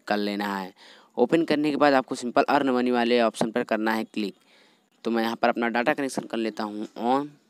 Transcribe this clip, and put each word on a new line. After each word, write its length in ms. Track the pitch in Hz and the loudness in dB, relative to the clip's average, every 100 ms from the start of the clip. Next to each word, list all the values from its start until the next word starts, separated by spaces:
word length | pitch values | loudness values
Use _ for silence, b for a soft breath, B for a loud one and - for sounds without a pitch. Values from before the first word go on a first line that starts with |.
| - | -2
कर 100 | 104 | -2
लेना 380 | 104 101 101 98 | -2 -4 -4 -4
है। 180 | 92 B B B B - | -6 B B B B -2
ओपन 260 | 120 165 160 | 2 2 2
करने 260 | 147 151 | 0 0
के 60 | 139 | 2
बाद 160 | 147 | 4
आपको 220 | 131 - 135 | 4 0 -4
सिंपल 300 | 123 139 - | -2 0 2
अर्न 200 | 139 135 | 2 2
मनी 220 | 123 123 | 2 2
वाले 300 | 123 117 120 | 2 2 4
ऑप्शन 300 | 113 - 120 | 2 0 -2
पर 120 | 123 | -2
करना 300 | 120 110 110 | -2 -2 0
है 100 | 113 | -2
क्लिक। 320 | 107 107 101 - b b b b b _ 113 | -4 -6 -8 -8 b b b b b _ -4
तो 60 | |
मैं 120 | 113 | -2
यहाँ 120 | 113 117 | -2 0
पर 80 | 120 | 0
अपना 180 | 113 117 | 2 0
डेटा 240 | 117 123 | 0 0
कनेक्शन 280 | - 135 127 | -2 -4 -6
कर 160 | - 113 | -6 -4
लेता 260 | 110 107 | -4 -4
हूँ 240 | 107 104 104 | -8 -8 -12
on। 400 | - 117 135 147 147 _ | -4 0 0 0 -10 _